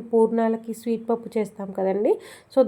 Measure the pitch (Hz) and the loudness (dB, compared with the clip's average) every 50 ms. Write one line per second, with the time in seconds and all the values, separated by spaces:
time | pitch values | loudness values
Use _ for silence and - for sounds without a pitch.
0 | 226 233 - 226 226 226 226 226 226 226 226 226 226 226 220 220 - 233 226 220 | -2 0 4 4 4 4 4 2 0 0 0 -2 -6 -10 -12 -8 -4 -4 -4 -4
1 | 226 - 233 233 233 - - 226 208 202 - - 196 190 190 196 190 190 190 202 | -2 -2 -4 -4 -4 -6 -4 -4 -4 -4 -6 -12 -12 -10 -4 -2 0 0 0 2
2 | 214 311 427 - - - - - - _ - 269 254 | 2 2 0 0 -2 -16 -20 -20 -20 _ 2 2 2